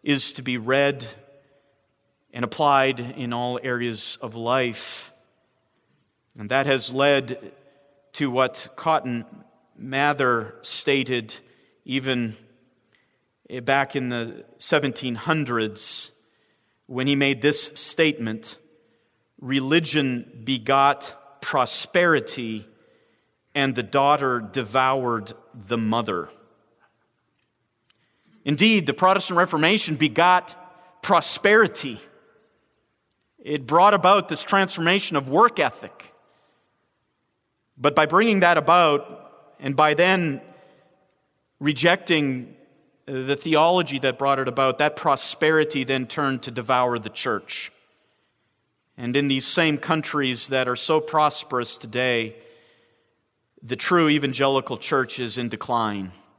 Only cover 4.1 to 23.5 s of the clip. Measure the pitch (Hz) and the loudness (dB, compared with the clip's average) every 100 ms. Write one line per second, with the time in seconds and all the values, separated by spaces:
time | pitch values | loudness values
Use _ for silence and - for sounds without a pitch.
4.1 | - 135 113 117 131 123 107 - - - | -10 -12 -8 -2 0 0 -6 -14 -14 -18
5.1 | _ _ _ _ _ _ _ _ _ _ | _ _ _ _ _ _ _ _ _ _
6.1 | _ _ - 104 131 139 135 113 131 143 | _ _ -16 -2 0 2 0 -2 0 2
7.1 | 139 120 127 101 _ _ _ _ _ _ | 2 0 -12 -14 _ _ _ _ _ _
8.1 | - 143 123 131 - - - 165 160 127 | -6 -2 0 0 -2 -16 -8 -2 -2 -2
9.1 | 120 113 - - _ _ _ 131 135 147 | -6 -8 -20 -20 _ _ _ -8 -2 0
10.1 | 139 131 117 107 - - - - 139 123 | 2 0 0 -4 -12 -10 -6 0 0 0
11.1 | 127 113 - _ _ _ _ - 131 131 | -4 -6 -18 _ _ _ _ -8 -6 -2
12.1 | 127 117 107 _ _ _ _ _ _ _ | -2 -4 -8 _ _ _ _ _ _ _
13.1 | _ _ _ _ 127 123 139 135 143 127 | _ _ _ _ -8 0 0 0 -4 -4
14.1 | 120 117 - - _ - 160 135 120 131 | -6 -8 -12 -20 _ 0 0 0 -4 -8
15.1 | 117 165 160 135 120 110 107 - - - | -6 -2 -2 0 -2 -2 -4 -8 -8 -12
16.1 | _ _ _ _ _ _ _ _ 127 131 | _ _ _ _ _ _ _ _ -4 0
17.1 | 139 139 123 139 147 - - - - 160 | 2 0 2 0 0 -6 -8 -8 0 0
18.1 | 147 113 110 - - _ _ _ _ _ | 0 -6 -8 -12 -20 _ _ _ _ _
19.1 | _ _ _ 127 135 131 165 160 151 135 | _ _ _ -4 -4 2 0 2 0 0
20.1 | 123 - 120 110 131 110 139 139 139 - | -4 -8 -14 -6 -4 2 4 4 2 -6
21.1 | - - _ - 143 123 - - - 175 | -18 -20 _ -4 -2 0 -4 -2 2 4
22.1 | 151 - - 117 110 98 _ _ _ _ | 2 0 -10 -8 -8 -12 _ _ _ _
23.1 | _ _ _ _ | _ _ _ _